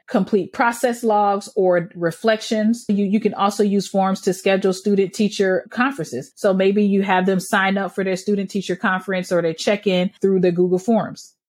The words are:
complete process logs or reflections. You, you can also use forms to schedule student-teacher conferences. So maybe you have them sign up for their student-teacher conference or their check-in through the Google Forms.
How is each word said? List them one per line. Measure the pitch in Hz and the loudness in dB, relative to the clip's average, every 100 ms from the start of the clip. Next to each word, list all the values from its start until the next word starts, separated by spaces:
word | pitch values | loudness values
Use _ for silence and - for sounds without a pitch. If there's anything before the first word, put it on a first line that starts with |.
| - | -4
complete | 233 185 208 170 | -2 0 0 -2
process | - 233 240 247 240 | -2 -2 0 -2 0
logs | 226 208 202 202 - - | 0 2 2 0 -4 0
or | 185 175 170 175 | 2 2 0 -4
reflections. | 170 160 220 214 - 214 214 233 - | -6 -2 0 0 0 0 0 0 0
You, | 202 202 | 0 2
you | 208 | 2
can | 208 | 0
also | - 202 202 | 0 -2 2
use | 208 196 185 | 2 2 0
forms | 196 190 190 | 0 0 0
to | - 180 | -2 -2
schedule | 196 190 190 | 0 2 0
student-teacher | 185 208 196 190 - 208 - 190 185 - | -2 0 0 0 0 -2 0 0 0 -4
conferences. | - 254 269 156 120 - - | -4 -4 -4 -8 -8 -12 -4
So | 208 | 0
maybe | 190 190 202 208 | 2 2 2 2
you | 196 | 2
have | 196 185 185 | 2 2 2
them | 185 | 0
sign | - 202 190 196 | 0 0 0 0
up | 185 - | -4 -4
for | |
their | 190 185 | -4 -4
student-teacher | - 202 190 202 185 175 | -2 -2 -2 -6 -4 -4
conference | 208 185 - 185 180 | -2 -2 -4 -6 -2
or | 175 | 0
their | 165 160 | 0 -2
check-in | - 202 208 185 180 - | -2 0 0 0 0 -2
through | 196 190 | 0 2
the | 180 | 2
Google | 175 180 180 | 2 2 0
Forms. | 185 226 - - - _ | 2 0 0 -10 -20 _